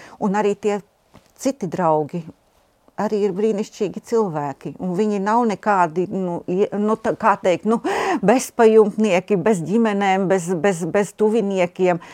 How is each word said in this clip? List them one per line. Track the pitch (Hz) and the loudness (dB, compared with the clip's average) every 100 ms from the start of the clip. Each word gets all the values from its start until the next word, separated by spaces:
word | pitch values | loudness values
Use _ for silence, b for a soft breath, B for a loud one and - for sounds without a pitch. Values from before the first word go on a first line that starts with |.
| B B | B B
Un | 214 208 | -2 0
arī | 202 202 | 0 0
tie | 214 202 - _ _ - _ | -2 -4 -6 _ _ -20 _
citi | - 262 269 175 | -6 -4 -4 -6
draugi | 185 170 156 151 175 160 - _ _ _ _ _ - | -2 2 2 0 -8 -12 -18 _ _ _ _ _ -6
arī | 208 214 | -4 0
ir | 202 | 0
brīnišķīgi | 180 220 208 214 - 196 - | 0 0 0 -6 -6 -6 -6
cilvēki. | - 226 208 156 143 135 165 143 | -4 0 0 -2 -6 -8 -12 -8
Un | 185 | -6
viņi | 180 214 202 | -2 -2 -2
nav | 196 226 240 | 0 0 0
nekādi, | 185 220 196 170 160 180 | -2 0 2 2 0 -4
nu, | 208 185 175 | -4 -4 -6
ie-, | - 180 208 | -4 -2 -2
nu, | 202 214 220 | 0 -2 -2
tā, | 233 - | -2 -2
kā | 220 202 | 0 0
teikt, | 190 165 | 0 -2
nu, | 208 226 339 415 B 320 | 0 -2 -2 -4 B -2
bezpajumtnieki, | 190 247 - - 226 220 214 202 214 175 180 202 | 2 2 0 2 6 6 4 2 2 0 0 0
bez | 190 196 | 2 0
ģimenēm, | 151 214 226 202 202 190 190 | 0 0 0 0 0 0 2
bez, | 190 170 | 0 0
bez, | 180 196 170 | -2 0 -2
bez | 170 196 202 - | -2 -2 -2 0
tuviniekiem. | 214 226 202 190 175 - 180 170 B | 0 2 0 0 -2 0 0 0 B